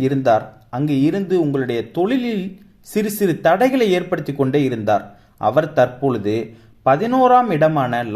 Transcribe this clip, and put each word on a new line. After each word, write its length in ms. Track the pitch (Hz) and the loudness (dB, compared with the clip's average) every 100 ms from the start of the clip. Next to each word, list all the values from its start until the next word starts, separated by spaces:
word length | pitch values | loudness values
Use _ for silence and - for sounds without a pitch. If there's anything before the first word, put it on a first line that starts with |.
| 131 | 0
இருந்தார். 360 | 139 127 110 - - _ 123 | 0 2 0 0 -14 _ -4
அங்கு 200 | 147 135 147 | -2 2 0
இருந்து 260 | 196 190 180 | 0 0 0
உங்களுடைய 360 | 151 139 123 117 110 160 | 0 -2 -2 -4 -4 -2
தொழிலில் 480 | 190 262 240 214 185 - - _ - | -2 0 -2 -4 -6 -12 -20 _ -6
சிறு 180 | 208 214 208 | -4 -4 -2
சிறு 160 | 196 156 165 | -2 0 0
தடைகளை 420 | 185 254 262 220 180 | 2 2 2 0 0
ஏற்படுத்தி 380 | 175 170 147 139 | -2 -6 -6 -2
கொண்டே 260 | 135 143 131 | 0 0 0
இருந்தார். 360 | 117 107 101 - - _ _ 104 | -2 0 -2 -2 -16 _ _ 0
அவர் 260 | 127 123 - | 0 0 0
தற்பொழுது 580 | 123 - 139 117 101 110 - - - _ - | 0 0 -2 -2 -2 -4 -6 -14 -20 _ 0
பதினோராம் 640 | 143 226 262 254 247 240 156 | 0 2 2 4 4 4 2
இடமான 460 | 156 156 123 120 117 | 2 2 -2 -2 -2